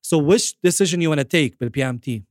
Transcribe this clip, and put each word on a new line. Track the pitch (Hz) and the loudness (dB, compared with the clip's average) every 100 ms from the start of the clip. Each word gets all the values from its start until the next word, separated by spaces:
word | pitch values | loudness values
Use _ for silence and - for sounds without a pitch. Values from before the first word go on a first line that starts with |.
So | - 165 | 0 0
which | 147 214 - - | 4 2 0 -2
decision | 180 - 190 175 | -2 0 0 0
you | 160 | 0
wanna | 147 | 0
take | 131 170 135 _ | 0 0 0 _
بال | 120 | -6
P | 139 | -4
M | 131 120 | -4 -6
T? | - 113 95 | -8 -8 -10